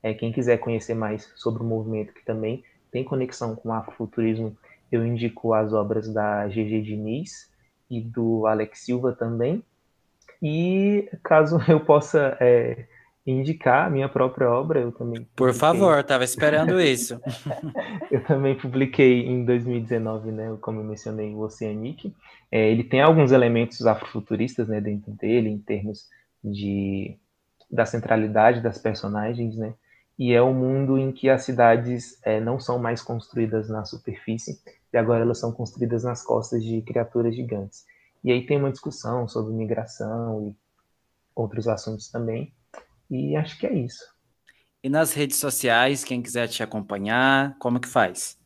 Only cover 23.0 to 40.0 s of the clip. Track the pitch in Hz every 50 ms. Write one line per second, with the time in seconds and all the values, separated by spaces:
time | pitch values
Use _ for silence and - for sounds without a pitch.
23 | 139 156 160 160 147 127 131 131 123 117 117 117 120 117 - - 120 113 107 104
24 | - - - 113 104 _ 113 98 110 127 - - 117 107 110 104 101 107 104 101
25 | 104 - 104 101 - 104 117 123 113 107 107 104 - - 104 104 98 107 104 -
26 | - _ _ _ _ _ _ _ - 107 101 101 101 101 101 101 98 98 98 98
27 | 98 - - _ _ _ _ _ _ _ _ _ _ _ - 117 113 110 - 117
28 | - - 113 113 107 107 107 107 107 117 123 120 113 117 101 - - 110 107 -
29 | - 104 104 104 107 113 120 117 120 113 110 113 110 107 113 _ _ _ _ _
30 | _ _ _ - 135 120 120 120 120 131 131 127 127 127 131 135 139 131 135 135
31 | 135 135 131 - - 131 131 127 127 - 127 120 120 117 117 117 120 120 123 120
32 | 117 - - _ - 110 110 107 110 117 123 135 120 - 123 123 120 117 117 113
33 | - - 117 117 - _ - 120 113 110 113 110 104 110 110 107 104 - - 110
34 | _ - - - - - 110 117 - - - _ _ - _ _ _ _ - 120
35 | 113 113 120 117 117 117 113 - - 117 113 - 120 110 - - 123 113 120 117
36 | 120 123 120 - - - 117 113 113 - 123 117 110 113 113 113 110 - - 120
37 | 117 117 _ 120 117 117 113 123 123 117 110 101 98 101 _ - _ _ _ _
38 | _ _ _ _ - 127 123 123 123 - 147 143 139 139 131 - - - - -
39 | - 117 120 123 120 107 - 113 110 107 113 113 110 104 117 113 110 113 - -